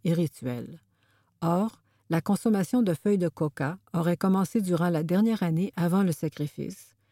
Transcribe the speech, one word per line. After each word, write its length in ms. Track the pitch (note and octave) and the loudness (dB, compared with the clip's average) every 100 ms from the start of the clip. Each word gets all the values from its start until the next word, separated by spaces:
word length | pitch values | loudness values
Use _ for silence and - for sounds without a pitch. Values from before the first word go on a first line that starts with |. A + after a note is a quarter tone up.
| - | -2
et 80 | |
rituels. 680 | E3+ D#3+ - B2+ B2 A#2 E3 _ _ _ _ _ _ | 0 0 -4 -8 -8 -10 -16 _ _ _ _ _ _
Or, 420 | E3+ F3 A3 - _ _ - | 0 0 0 -4 _ _ -4
la 120 | E3 | -2
consommation 600 | - G3 A#3 G#3 F3+ B3+ | 0 0 2 0 2 2
de 120 | A3 | 2
feuilles 240 | D#3+ G3+ G3+ | 0 0 0
de 100 | F3 | 0
coca 500 | - D#3 - C#3 F#3 _ | -2 -4 -2 -4 -6 _
aurait 220 | F3 E3+ F3 | -2 0 2
commencé 460 | F#3+ F#3+ F#3+ A#3 | 2 2 2 -2
durant 280 | F#3 F3 F3 | 0 0 0
la 140 | E3 | 0
dernière 400 | D#3+ F3+ A3+ A3 | 0 2 2 2
année 300 | F3+ D#3+ G3 - | 0 0 -2 -2
avant 280 | E3+ F#3 | 0 2
le 100 | F#3+ | 2
sacrifice 840 | D#3 D#3+ - D3 - C#3+ F#3+ - _ _ | 0 -4 -6 -8 -8 -10 -12 -18 _ _